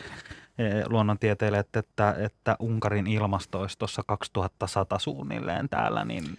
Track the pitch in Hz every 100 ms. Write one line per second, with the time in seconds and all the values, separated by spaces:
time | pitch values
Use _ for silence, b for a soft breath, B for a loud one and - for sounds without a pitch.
0 | B B B B B - 113 104 - 113
1 | 107 104 110 101 107 104 101 113 - -
2 | 104 98 104 - - 110 117 110 110 104
3 | 98 107 104 98 - 98 98 - 110 -
4 | - 104 - - 92 - 98 - 95 95
5 | - 139 139 113 - 87 139 - 55 53
6 | 55 - 80